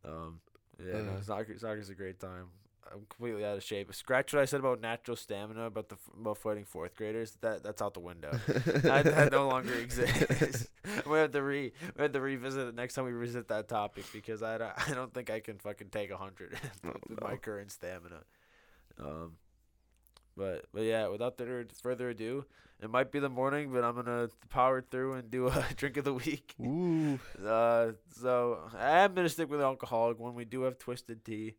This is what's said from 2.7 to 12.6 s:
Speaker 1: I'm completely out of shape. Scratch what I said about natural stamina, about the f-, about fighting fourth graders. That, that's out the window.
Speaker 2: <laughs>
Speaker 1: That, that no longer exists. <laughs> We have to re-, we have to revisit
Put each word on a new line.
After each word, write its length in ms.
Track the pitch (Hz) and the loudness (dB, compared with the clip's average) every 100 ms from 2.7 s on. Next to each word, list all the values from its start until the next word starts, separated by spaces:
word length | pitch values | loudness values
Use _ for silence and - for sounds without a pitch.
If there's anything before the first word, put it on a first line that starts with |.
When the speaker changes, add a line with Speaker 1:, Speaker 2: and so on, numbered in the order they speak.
| _ - | _ -20
Speaker 1:
I'm 160 | 104 107 | -20 -20
completely 340 | - 120 107 | -8 -6 -4
out 140 | 104 101 | -2 -4
of 60 | |
shape. 300 | - 104 98 | -4 -6 -6
Scratch 380 | 98 - 131 139 | -10 0 2 4
what 100 | 147 | 2
I 40 | 135 | 4
said 140 | 143 | 2
about 180 | 131 123 | 2 0
natural 380 | 113 117 - 117 | -2 -4 -4 -8
stamina, 480 | - 101 104 110 117 | -6 -6 -6 -6 -6
about 240 | 110 104 | -6 -10
the 60 | 98 | -14
f-, 140 | - - | -18 -6
about 160 | 110 104 | -4 -2
fighting 260 | 110 104 101 | -2 -2 -4
fourth 300 | 82 85 - | -8 -10 -6
graders. 400 | 107 110 113 - | -4 -4 -4 -2
That, 220 | 113 101 | -2 -2
that's 180 | 80 104 | -6 -4
out 140 | 101 - | -4 -4
the 40 | |
window. 300 | 87 85 76 | -12 -10 -4
Speaker 2:
<laughs> 160 | 127 107 | -4 0
Speaker 1:
That, 560 | - 135 - 151 135 156 | 0 4 4 8 8 8
that 260 | 151 143 | 8 8
no 160 | 135 139 | 6 4
longer 240 | 131 127 | 2 0
exists. 960 | 123 120 120 120 120 135 131 151 123 113 - | -4 -2 0 2 4 4 4 2 0 -6 -10
<laughs> 300 | - 208 143 | -8 -6 2
We 120 | 156 | 4
have 140 | 151 | 4
to 80 | 139 | 2
re-, 300 | 139 143 123 - 175 - | 0 -2 -4 -8 -12 0
we 40 | |
have 80 | 147 | 0
to 80 | 139 | 2
revisit 460 | 135 135 127 135 | 0 -2 -4 -4